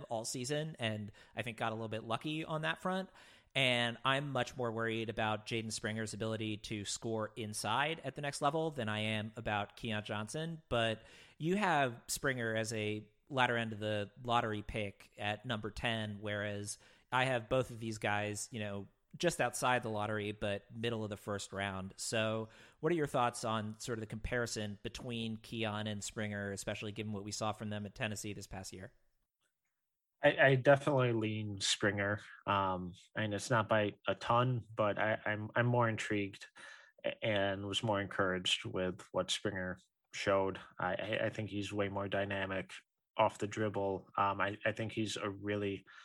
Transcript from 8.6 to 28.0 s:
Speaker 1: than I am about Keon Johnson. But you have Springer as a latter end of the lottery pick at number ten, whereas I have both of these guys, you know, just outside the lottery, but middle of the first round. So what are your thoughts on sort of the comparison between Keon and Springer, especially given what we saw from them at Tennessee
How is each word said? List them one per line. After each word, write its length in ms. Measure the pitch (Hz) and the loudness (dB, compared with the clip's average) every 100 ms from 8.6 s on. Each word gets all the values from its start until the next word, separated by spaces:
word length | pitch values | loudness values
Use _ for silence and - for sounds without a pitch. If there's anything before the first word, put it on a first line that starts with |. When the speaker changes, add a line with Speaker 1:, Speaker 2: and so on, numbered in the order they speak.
| 160 | 0
Speaker 1:
than 180 | 147 110 | -2 0
I 120 | 107 | 0
am 300 | 107 110 107 110 | 2 0 -2 -4
about 380 | 113 104 104 - | -2 0 -2 -4
Keon 280 | 123 107 | -4 -2
Johnson. 560 | 104 107 107 151 165 160 - | -2 -4 -4 -4 -6 -8 -2
But 320 | 120 113 110 - - - - | 2 2 0 -6 -20 -20 -4
you 200 | 156 190 | 0 2
have 360 | 202 151 135 120 - | 4 4 4 0 -6
Springer 480 | - 147 127 113 110 | -2 0 2 2 2
as 180 | 110 | 2
a 300 | 113 107 107 107 _ - | 0 0 -2 -6 _ -4
latter 280 | 135 123 117 | 2 4 4
end 160 | 113 | 0
of 60 | 104 | -2
the 300 | 107 104 101 - | 0 0 -2 -4
lottery 400 | 123 120 117 107 | 2 4 4 0
pick 480 | 104 113 104 - - - | -4 -4 -4 -6 -16 -4
at 260 | 104 107 127 | -2 -2 -2
number 240 | 110 110 | -4 -4
ten, 480 | - 120 113 107 101 | -4 -2 0 -2 -4
whereas 600 | 104 104 104 104 104 - - - _ | -4 -2 -2 -4 -6 -8 -14 -20 _
I 140 | 127 131 | 2 4
have 240 | 123 110 | 2 2
both 220 | 131 123 | 2 2
of 80 | 117 | -2
these 180 | 113 107 | -6 -2
guys, 500 | 110 104 104 104 - | 0 2 0 -2 -6
you 80 | 117 | -6
know, 260 | 104 101 98 _ _ - | -4 -4 -8 _ _ 0
just 240 | 175 - | 0 2
outside 400 | 123 - 131 123 | 0 2 4 4
the 80 | 113 | 2
lottery, 420 | 107 104 107 104 | 0 0 0 -2
but 300 | 107 104 101 - 120 | -2 -2 -2 -4 -4
middle 240 | 117 113 | -2 0
of 60 | 107 | -2
the 80 | 101 | -6
first 340 | - 101 - | -4 -4 -4
round. 420 | 98 101 95 95 - | -2 -2 -2 -6 -8
So 520 | - 117 110 110 110 - - - | -2 2 2 0 -4 -10 -20 -2
what 100 | 156 | 0
are 40 | 170 | 2
your 120 | 143 | 2
thoughts 360 | 135 120 - | 4 2 2
on 300 | 117 110 107 107 | 0 0 0 -4
sort 180 | - 113 | -4 -4
of 40 | |
the 60 | 107 | -4
comparison 680 | 113 - 123 117 113 104 101 | -4 -2 0 0 -2 -4 -6
between 560 | 117 - 131 117 113 110 | -8 -8 -6 -4 -4 -6
Keon 460 | - 117 110 104 107 | -8 -4 -2 -2 -2
and 160 | 104 | -4
Springer, 480 | - - 107 104 101 | -4 -4 -2 -2 -4
especially 400 | 98 - 104 110 | -4 -4 -4 -6
given 200 | 104 107 | -6 -4
what 120 | 104 | -4
we 80 | 104 | -4
saw 200 | 101 110 | -2 -2
from 200 | 101 107 | -2 -4
them 160 | 104 101 | -4 -6
at 80 | |
Tennessee 380 | - | -4